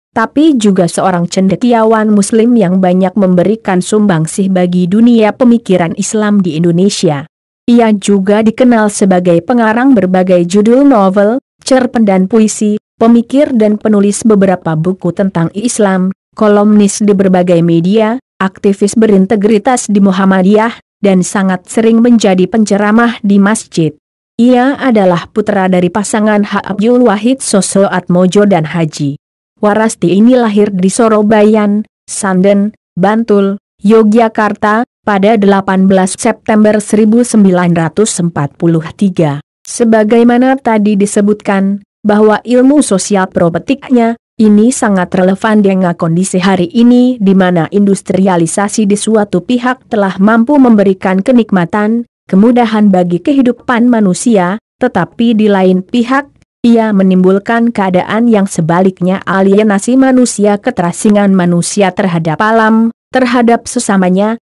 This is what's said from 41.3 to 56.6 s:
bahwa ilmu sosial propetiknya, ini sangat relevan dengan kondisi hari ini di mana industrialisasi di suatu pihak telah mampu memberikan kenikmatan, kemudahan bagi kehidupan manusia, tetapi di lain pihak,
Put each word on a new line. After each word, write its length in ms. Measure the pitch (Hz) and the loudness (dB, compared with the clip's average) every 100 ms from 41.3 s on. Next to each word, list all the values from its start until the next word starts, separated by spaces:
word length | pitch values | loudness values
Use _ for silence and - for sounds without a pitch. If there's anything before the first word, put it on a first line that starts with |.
| 208 - 196 196 202 - _ | -2 -2 -2 -2 -4 -10 _
bahwa 320 | 208 208 214 208 | -2 2 2 0
ilmu 400 | 220 247 262 294 | 0 2 4 2
sosial 480 | - 190 - 202 190 | 2 -2 -2 -2 -2
propetiknya, 880 | 190 170 - - 269 - 247 226 233 _ - | -2 -2 -2 -4 -6 -2 0 0 -4 _ 0
ini 320 | 214 208 226 | 2 4 2
sangat 480 | - 226 190 175 190 | 0 -2 -2 -2 0
relevan 480 | 185 190 220 214 | 0 0 0 0
dengan 320 | 196 190 180 170 | 0 0 -2 -2
kondisi 400 | 170 170 190 185 | -2 -2 -2 -2
hari 320 | 185 185 175 233 | 0 0 -2 2
ini 400 | 240 247 247 247 | 2 4 2 0
di 160 | 196 | 0
mana 320 | 190 185 175 156 | 2 2 0 -2
industrialisasi 1120 | 202 202 190 - 185 190 175 170 - 202 - | 0 0 -2 -2 -2 0 0 -2 -2 -4 -2
di 160 | 202 208 | -2 -2
suatu 400 | - 220 208 180 | 0 -2 0 -4
pihak 480 | 170 247 247 247 _ | -2 -4 -4 -6 _
telah 320 | 220 196 190 | -4 -4 0
mampu 400 | 202 226 233 294 | 0 2 2 2
memberikan 640 | 247 214 196 185 190 190 | 4 4 2 0 -2 -2
kenikmatan, 800 | 196 247 220 190 170 208 214 233 233 _ - | 0 0 0 -2 -2 -2 -2 -4 -6 _ -4
kemudahan 640 | 185 226 240 233 220 208 | 0 2 2 0 0 2
bagi 320 | 180 175 175 | 0 0 -2
kehidupan 640 | 302 277 247 240 - 233 247 | -2 0 0 -2 -4 -2 0
manusia, 720 | 233 202 180 247 208 180 208 - _ | 2 0 0 0 0 0 -4 -12 _
tetapi 480 | 247 - - - 233 | -4 -2 -6 -2 -2
di 160 | 214 214 | 0 0
lain 320 | 196 185 185 | 2 2 0
pihak, 480 | 185 240 233 262 285 _ _ _ | -2 -4 -2 -4 -6 _ _ _